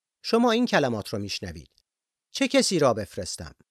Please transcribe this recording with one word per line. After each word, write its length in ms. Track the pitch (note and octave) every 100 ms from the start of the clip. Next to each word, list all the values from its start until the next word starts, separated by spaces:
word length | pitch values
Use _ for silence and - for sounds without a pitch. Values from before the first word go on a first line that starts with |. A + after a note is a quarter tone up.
| _ _
شما 280 | - A#3 B3
این 160 | A3+ B3
کلمات 420 | F3+ C3+ A2 -
رو 100 | G#2+
می‌شنوید: 520 | G2+ - F#2 E2 B1+ _ _ _ _ _ _
"چه 180 | - C4+
کسی 300 | C#4 - F3+
را 160 | C#3
بفرستم؟" 600 | G#2+ G2 - F2+ - E2 - _